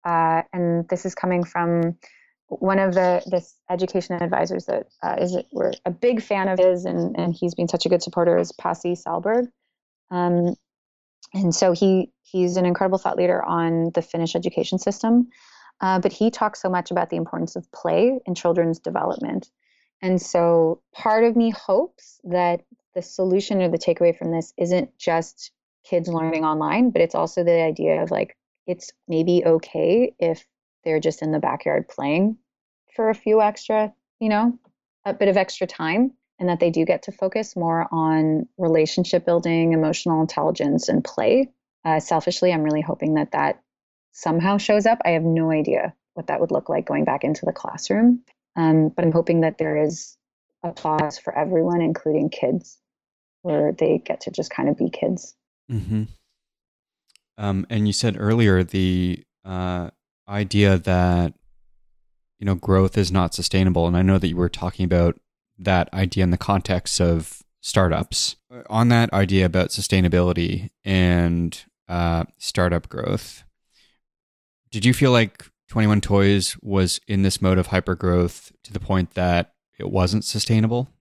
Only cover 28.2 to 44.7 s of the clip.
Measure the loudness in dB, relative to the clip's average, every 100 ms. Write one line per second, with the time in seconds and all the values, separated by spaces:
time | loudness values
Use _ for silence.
28.2 | -4 _ _ _ -10 -10 -10 _ -4 -2
29.2 | 2 2 4 2 0 -2 0 2 0 _
30.2 | -4 -4 _ _ _ _ -4 -2 -2 -4
31.2 | -4 -2 -2 -4 -2 -2 -4 -8 -2 0
32.2 | 0 -2 _ _ _ _ _ -4 -2 -2
33.2 | 2 2 2 -2 -4 -2 -2 _ _ _
34.2 | -2 2 0 -2 _ _ _ _ -8 0
35.2 | 2 2 0 -4 -8 -6 -4 0 0 _
36.2 | _ _ -4 2 2 2 0 0 -4 -6
37.2 | -4 -4 -8 -4 -2 -2 -2 -2 0 2
38.2 | 2 0 -4 -4 0 2 2 0 0 0
39.2 | 2 0 2 2 2 2 0 -2 -2 0
40.2 | 0 0 -2 -2 -2 0 0 -2 -2 -2
41.2 | 2 2 0 _ _ _ -2 -2 0 -2
42.2 | -2 0 0 2 0 -2 -4 -4 -2 -2
43.2 | -2 -2 -2 -4 _ _ _ _ _ -8
44.2 | -4 0 0 0 2